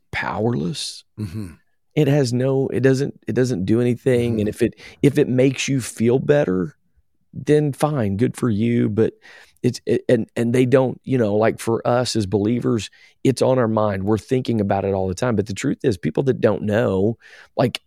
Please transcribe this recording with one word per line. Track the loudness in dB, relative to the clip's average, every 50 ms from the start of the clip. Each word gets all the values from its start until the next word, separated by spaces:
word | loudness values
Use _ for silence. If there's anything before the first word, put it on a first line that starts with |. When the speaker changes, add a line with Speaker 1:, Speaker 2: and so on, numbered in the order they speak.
| _ _ -10
Speaker 1:
powerless. | -8 -6 -6 -6 -4 -4 -2 -2 -2 -4 -6 -6 -8 -10 -12 -12 -16 -20 _ _ -12
Speaker 2:
Mm-hmm. | -12 -10 -10 -10 -12 -12 -14 -20 _ _ _ _ _ _ _
Speaker 1:
It | 0 2 4
has | 4 2 2 0 0
no, | 0 0 0 0 0 -2 -2
it | 0 2
doesn't, | 2 2 2 2 0 -4 -8 _ _
it | -4 0
doesn't | 0 0 0 0 -2 0
do | 0 2 2
anything. | 2 0 0 0 0 0 0 2 0 0 -2
Speaker 2:
Mm-hmm. | -2
Speaker 1:
And | -2 -2
if | -2 0 -2
it, | -2 -2 -6 -14 -20 -4 0
if | 2 2 4
it | 2 2 2
makes | 2 2 2 2 2 0 -2 -2
you | -2 -2
feel | -4 -6 -4 -2 0 2 2 2
better, | 2 2 2 2 2 2 0 0 -2 -4 -6 _ _ _ _ _ _ _ _ _ _ _ -16
then | -8 0 2 2 2 2 0 0
fine, | 0 0 0 0 0 0 0 0 0
good | 0 -2 -2
for | -2 -2 -2
you. | 0 0 0 0 2 2 0 0
But | 2 2 0 0 0 _ _ -20 -20 -20 -20 _ _ _ -2
it's, | -2 -2 -2 -2
it, | -2 -2 -2 0 2
and, | 0 0 0 -2 _
and | -4 -2 0 2
they | 2 2
don't, | 4 4 4 2 2 -2 -6 -6
you | -4 0
know, | 0 0 0 2
like, | 2 2 2 0 0
for | -2 -2 -2 -2 0
us | 0 0 0 0 -2 -2
as | -2 -2
believers, | 0 0 0 0 0 0 -2 -2 -2 -2 -2 -4 -8 -12 _ -20 -20 _ _ 0
it's | 0 0 2 2
on | 2 2 2
our | 2 2
mind. | 2 0 0 0 0 -2 0
We're | 0 0 0
thinking | 0 -2 -2 -2 -2 -2 -2 0
about | 0 0 0 0 0
it | 0 -2
all | -2 -2 -4
the | -4
time. | -2 -2 -2 0
But | -2 -2
the | -4 -6
truth | -6 -4 -4 -4 -2 -2
is, | -2 -2
people | -2 -4 -4 -2 0 0
that | 0 0 0
don't | 0 0 0 0 -2
know, | -2 0 0 0 0 0 0 0 0 -2 -4 _ -20 -20 -20 -20 -8 _
like, | -2 -2 -2 -2 -6 -8